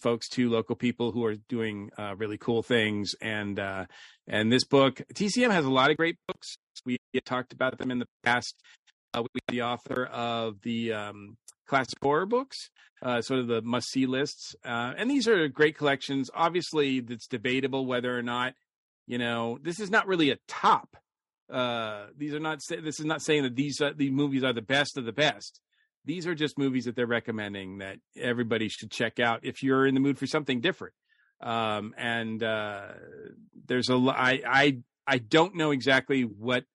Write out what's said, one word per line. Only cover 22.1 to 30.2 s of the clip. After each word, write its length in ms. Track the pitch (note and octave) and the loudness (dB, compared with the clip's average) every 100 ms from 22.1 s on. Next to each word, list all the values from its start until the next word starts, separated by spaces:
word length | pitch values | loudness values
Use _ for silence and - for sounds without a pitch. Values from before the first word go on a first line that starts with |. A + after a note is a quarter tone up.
| C#3 | -10
these 180 | D3 | -6
are 60 | D3+ | -4
not 200 | D#3 D3+ | -4 -6
sa-, 220 | - E3+ | -8 -8
this 180 | D#3 C#3+ | -8 -6
is 60 | D3+ | -4
not 160 | D#3 | -4
saying 200 | - D3+ | 2 2
that 120 | C3 A#2+ | 2 0
these, 240 | D3 C3 | -2 0
uh, 120 | C#3+ D3+ | -2 0
these 160 | C#3 | 0
movies 320 | C3+ C#3+ C3+ | 2 2 2
are 80 | C3 | 0
the 80 | A#2 | 0
best 360 | G#2+ C#3 C#3+ C#3+ | 0 0 0 -2
of 80 | A#2 | -6
the 60 | |
best. 480 | A2 D3 G2+ - - _ _ _ _ - | 0 0 0 -10 -20 _ _ _ _ -8
These 200 | F3 E3+ | -6 -4
are 80 | |
just 240 | D#3+ D3 - | -2 -2 0
movies 260 | C#3 B2+ | 0 0
that 120 | A#2+ A2+ | -2 -2
they're 100 | A#2+ | 0
recommending 720 | A#2 A#2 A2 G#2 G2+ F#2+ G2 | 0 -2 -4 -4 -6 -10 -10
that 180 | G2 F#2+ _ | -10 -12 _
everybody 540 | - B2 A#2+ A#2 A2+ G#2+ | -6 -2 0 0 0 -2
should 220 | - A2 | -4 -12
check 280 | - A2+ - | -4 -2 2
out 220 | A#2+ A2+ | 0 0
if 200 | C3 - | -4 -4
you're 240 | C3+ C3 C3+ | 2 4 4
in 80 | |
the 60 | C3+ | 4
mood 180 | C#3 | 2
for 80 | C3+ | 0